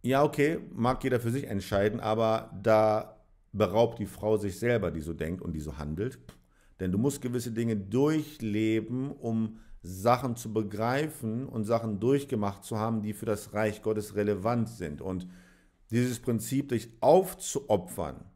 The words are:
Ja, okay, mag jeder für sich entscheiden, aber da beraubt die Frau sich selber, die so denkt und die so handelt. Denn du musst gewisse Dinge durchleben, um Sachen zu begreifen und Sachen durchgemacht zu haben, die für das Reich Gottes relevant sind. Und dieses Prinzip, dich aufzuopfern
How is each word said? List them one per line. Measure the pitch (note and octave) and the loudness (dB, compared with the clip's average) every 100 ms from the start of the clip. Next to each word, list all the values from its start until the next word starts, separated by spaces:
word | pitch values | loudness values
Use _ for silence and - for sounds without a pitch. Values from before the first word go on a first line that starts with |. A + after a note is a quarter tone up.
Ja, | A#2+ C3+ | 2 4
okay, | D3+ D3+ D3 - - | 4 4 2 2 -8
mag | - A#2 B2+ | 0 0 2
jeder | C3 A#2+ | 2 2
für | A#2 | 0
sich | C3 | -4
entscheiden, | - G2 - G2+ G#2 - | -4 -6 0 2 2 2
aber | G#2 A2 A2+ A2 - G2 | -2 2 2 2 -2 -2
da | A2 A2 A2 G#2+ - - _ _ _ | 6 6 6 4 -2 -16 _ _ _
beraubt | G2 G2+ G#2 A#2 A#2+ | 0 2 6 4 2
die | G2 | -10
Frau | - G#2 G#2+ | -4 2 2
sich | G2+ F2 | 0 -2
selber, | A#2+ A#2 F#2 | 0 2 0
die | D#2 | -4
so | D2+ | -6
denkt | D#2 D#2 F2+ | -4 -4 -4
und | F2 | -6
die | D#2 | -6
so | D2+ D2 | -8 -8
handelt. | D2 D#2 A#2+ - - - _ _ _ - | -6 -4 -4 -6 -20 -20 _ _ _ -6
Denn | F#2 | -2
du | F#2 | 2
musst | C3+ C3+ | 2 0
gewisse | B2 A#2+ A#2+ | -4 -4 -4
Dinge | A2+ A#2 G#2+ | -2 0 -2
durchleben, | F#2+ A#2+ D3 D#3 D3 - A2+ G#2 A2 A2 A2 B2 C#3 | 0 2 4 2 -2 -8 -2 0 2 2 0 -6 -6
um | - A#2 A2+ A2 - - - | -6 -2 0 -2 -6 -18 -16
Sachen | F2 F#2 G#2 B2 C3+ | -12 0 2 4 2
zu | A#2 A2+ | -4 -2
begreifen | G#2+ G#2 G2+ A2+ C3+ D#3 D#3 A2+ A2+ C3 | -2 -2 -2 -2 0 -2 -4 -6 -4 -6
und | A#2 | -6
Sachen | G#2 A2+ A2+ G2+ | 0 0 0 -2
durchgemacht | A#2 C#3 C#3 A#2 G2+ G2 | 2 2 0 -2 -2 -4
zu | - A2 | -8 -4
haben, | A2 A2+ | 0 -2
die | G#2 | -4
für | G#2 A2+ | -6 -2
das | G#2 - | -4 -2
Reich | G#2 A2 G2+ | -2 -2 0
Gottes | A2 G#2+ G2+ G2+ | -2 -2 -2 -2
relevant | G#2 G2 G2+ A#2+ A2+ | 0 0 0 0 -2
sind. | - E2 D2 | -4 -8 -6
Und | F#2 F#2+ F2+ - - _ _ _ _ | -6 -6 -8 -18 -20 _ _ _ _
dieses | A2+ B2 A#2 | 0 0 -2
Prinzip, | C3 A#2 A2+ C3 C#3+ | -2 -2 0 -4 0
dich | A#2+ - - | -4 -4 2
aufzuopfern | B2 F3 F#3 - - C#3 - G#2 - - D#2 C2 - | 6 6 4 -6 -6 -6 0 0 0 -6 -6 -8 -18